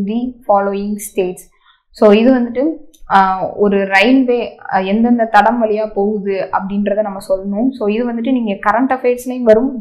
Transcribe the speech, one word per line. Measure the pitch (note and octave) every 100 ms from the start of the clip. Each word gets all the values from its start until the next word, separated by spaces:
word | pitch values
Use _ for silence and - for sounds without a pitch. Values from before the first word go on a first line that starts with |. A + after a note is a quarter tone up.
| G3
the | A3+ B3+ -
following | - G3+ G3+ G3+ G3+ G#3
states. | - - F3+ F#3 - _ _ _ _ -
So, | G#3+
இது | G#3 A#3
வந்துட்டு, | C4 A#3+ B3 D4 D#4+ - _ -
ஆஹ், | G3 F#3+ F#3+ F#3 -
ஒரு | G3+ G3 G3
railway, | F#3+ G#3+ C4+ B3 A#3+ - - -
ஆஹ், | F#3+ F#3+
எந்தெந்த | G#3 A#3 A#3+ A3
தடம் | G#3+ G#3+ A#3+
வழியா | A3 G#3 G#3+
போகுது | G#3+ G3+ G#3+ G3 F#3+ F#3
அப்படின்றத | - G3 G3+ G3+ G3
நம்ம | G#3 G3
சொல்லணும். | - F#3+ G3+ G3+ C4
So, | C4+ G#3
இது | G#3+ B3
வந்துட்டு | A#3 A#3
நீங்க | B3+ A3+ G3
current | G#3+ G#3+ C4
அஃபேர்ஸ்லயும் | B3+ B3 B3 B3+ B3+
வரும், | A#3+ A3 C4+ B3+